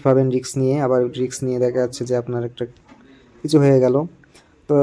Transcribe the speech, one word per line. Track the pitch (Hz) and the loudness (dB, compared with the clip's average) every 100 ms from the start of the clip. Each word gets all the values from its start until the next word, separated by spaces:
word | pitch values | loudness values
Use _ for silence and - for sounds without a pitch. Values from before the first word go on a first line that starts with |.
| 135 | 2
পাবেন | 131 131 127 | 2 2 -2
রিস্ক | 127 135 | -4 -2
নিয়ে, | 131 143 131 | -2 0 0
আবার | 127 123 127 | 0 0 -4
রিস্ক | 127 - 131 | -8 -6 -6
নিয়ে | 123 | -2
দেখা | 123 123 | -2 -2
যাচ্ছে | 123 123 123 | -4 -4 -6
যে | 123 | -4
আপনার | 120 120 120 | -4 -6 -8
একটা | - 120 - _ - _ _ _ _ | -8 -12 -12 _ -20 _ _ _ _
কিছু | 151 156 | 0 4
হয়ে | 139 135 | 6 6
গেল। | 127 131 170 - _ - _ _ - | 4 2 -2 -10 _ -20 _ _ 0
তো | 147 | 2